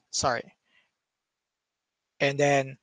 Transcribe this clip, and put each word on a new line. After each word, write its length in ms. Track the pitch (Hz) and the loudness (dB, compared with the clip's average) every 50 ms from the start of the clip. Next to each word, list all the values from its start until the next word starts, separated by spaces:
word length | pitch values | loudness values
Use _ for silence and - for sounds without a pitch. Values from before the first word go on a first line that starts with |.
| _ _ | _ _
sorry. 420 | - - - 139 120 113 - - - _ _ _ _ _ _ _ _ _ _ _ _ _ _ _ _ _ _ _ _ _ _ _ _ _ _ _ _ _ _ _ _ - | -6 -2 -2 0 -2 -2 -6 -10 -18 _ _ _ _ _ _ _ _ _ _ _ _ _ _ _ _ _ _ _ _ _ _ _ _ _ _ _ _ _ _ _ _ -2
And 200 | - 139 139 139 | -2 -2 0 2
then 380 | 147 143 143 139 135 131 131 - | 2 2 2 2 0 -4 -10 -18